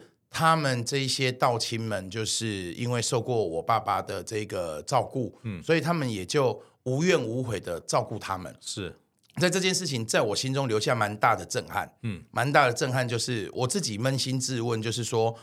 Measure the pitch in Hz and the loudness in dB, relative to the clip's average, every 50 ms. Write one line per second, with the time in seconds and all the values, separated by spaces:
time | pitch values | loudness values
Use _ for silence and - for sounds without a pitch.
0 | - - _ _ _ _ - - 160 160 160 160 147 139 127 120 117 - 143 139 | -8 -20 _ _ _ _ -4 2 4 4 6 6 4 2 0 0 -2 -2 -2 -2
1 | 135 131 127 - 135 127 127 - 143 131 120 113 - - 120 110 113 110 104 95 | 0 0 0 0 0 0 2 2 2 2 2 2 -2 -2 -4 -4 -2 -2 -4 -4
2 | 95 95 95 113 110 98 - - 113 110 104 98 92 87 - - 120 120 123 120 | -4 -6 -6 -4 -2 -2 -2 -2 -2 -2 -2 -4 -4 -6 -6 -4 -2 -2 0 0
3 | 113 - 139 120 104 117 123 113 101 85 80 82 82 - 117 110 101 104 101 95 | 0 0 0 0 0 0 0 0 2 0 0 -2 0 2 2 2 2 0 -2 -2
4 | 95 - 98 92 85 - 110 107 107 107 107 92 87 82 76 73 73 - 139 127 | -2 -4 -6 -8 -6 -4 -4 -4 -4 -4 -4 -4 -4 -4 -6 -8 -4 0 0 0
5 | 104 - - 135 120 95 - - - 113 98 85 - - 165 165 131 160 175 165 | 0 0 -2 -2 -4 -4 -6 -8 -10 -8 -8 -6 0 0 2 2 2 0 0 0
6 | 143 123 110 95 92 87 - 147 135 - - - - - _ _ - 127 127 139 | 0 -2 -2 -4 -4 0 2 2 2 2 0 -2 -10 -20 _ _ -4 -2 0 2
7 | 165 185 175 151 123 110 113 127 127 113 107 87 - 90 87 82 - - - 139 | 4 4 4 4 2 0 -2 -2 -2 -2 -4 -4 -4 -4 -6 -6 -4 0 0 0
8 | 117 - 117 101 - - 95 92 90 65 64 - - - - 113 95 82 80 - | 0 0 -6 -8 -4 -4 -4 -4 -6 -10 -14 -14 -12 -10 -8 -6 -8 -8 -10 -14
9 | _ _ _ _ _ _ - - 175 180 170 196 180 185 180 - 185 143 139 117 | _ _ _ _ _ _ -4 0 0 2 2 2 2 2 0 0 -2 -2 -2 -2
10 | 113 113 - 175 135 107 101 - - 131 131 139 139 123 107 107 - 147 127 117 | -2 2 2 2 2 2 0 0 0 0 0 0 0 2 2 2 2 2 2 2
11 | 107 101 113 104 - 123 110 98 87 - - 123 85 - - 104 90 - - _ | 2 0 0 4 4 4 4 4 0 -4 -4 -4 -4 -2 -4 -4 -4 -4 -8 _
12 | - 117 98 85 - _ - 113 120 143 143 156 143 123 117 - 151 131 123 131 | -8 -8 -8 -8 -10 _ -2 -2 0 4 6 6 6 6 4 2 0 0 0 0
13 | 127 120 120 117 - - 123 110 92 76 - 95 127 127 - 202 156 135 107 101 | 0 0 0 -2 -2 -2 -2 -4 -4 -4 -4 -2 -2 0 0 -2 -2 -2 -4 -2
14 | 120 135 135 131 - 127 127 135 127 127 131 120 113 120 117 110 107 113 110 120 | 0 0 0 0 0 0 -2 -2 -2 -2 -2 -2 0 0 0 0 -2 -2 -2 -2
15 | 117 - - 113 113 113 113 - | -2 0 2 2 2 2 0 -4